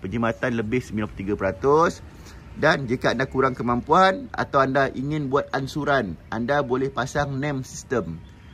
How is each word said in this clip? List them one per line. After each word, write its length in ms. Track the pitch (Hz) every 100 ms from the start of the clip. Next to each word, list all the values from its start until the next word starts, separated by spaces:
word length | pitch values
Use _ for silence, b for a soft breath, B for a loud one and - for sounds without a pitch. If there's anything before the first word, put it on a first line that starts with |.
Penjimatan 560 | 95 117 117 113 127 113
lebih 240 | 107 123
sembilan 240 | - 107 107
puluh 140 | -
tiga 100 | 98 101
peratus. 640 | 95 95 135 151 170 - - B B B B -
Dan 320 | 147 160 127
jika 240 | 123 -
anda 160 | 117 127
kurang 240 | 131 131
kemampuan 720 | 123 120 120 113 170 190 190 -
atau 240 | - 107 143
anda 280 | 135 135 135
ingin 360 | - 139 151 135
buat 160 | 143 143
ansuran, 640 | 139 135 156 143 139 101 78 -
anda 280 | 107 120 143 127
boleh 240 | 127 135
pasang 480 | 120 127 147 143 135
nem 240 | 147 135
system. 560 | 127 - - 120 82 82 - B B